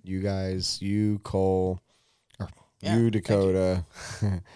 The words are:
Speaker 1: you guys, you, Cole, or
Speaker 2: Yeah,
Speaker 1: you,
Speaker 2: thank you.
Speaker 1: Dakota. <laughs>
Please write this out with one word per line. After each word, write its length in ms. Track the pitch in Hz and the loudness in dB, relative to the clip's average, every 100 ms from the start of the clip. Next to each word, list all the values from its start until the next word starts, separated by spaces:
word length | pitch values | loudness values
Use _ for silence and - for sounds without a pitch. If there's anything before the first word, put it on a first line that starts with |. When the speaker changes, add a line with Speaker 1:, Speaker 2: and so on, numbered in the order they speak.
Speaker 1:
you 160 | - 95 | -8 -4
guys, 600 | 98 98 95 92 90 - | -2 -2 -2 -4 -4 -4
you, 360 | 98 101 107 104 | -2 0 0 -2
Cole, 600 | - 98 95 95 92 92 - _ _ _ _ - | -2 0 2 2 0 -2 -8 _ _ _ _ -14
or 100 | 98 - _ _ | -14 -14 _ _
Speaker 2:
Yeah, 160 | - 113 | 0 2
Speaker 1:
you, 80 | |
Speaker 2:
thank 100 | 117 | 4
you. 60 | 107 | 2
Speaker 1:
Dakota. 600 | - 104 95 95 92 92 85 - - - | 2 2 4 4 2 0 -4 -12 -14 -4
<laughs> 200 | 104 92 - | -2 -2 -8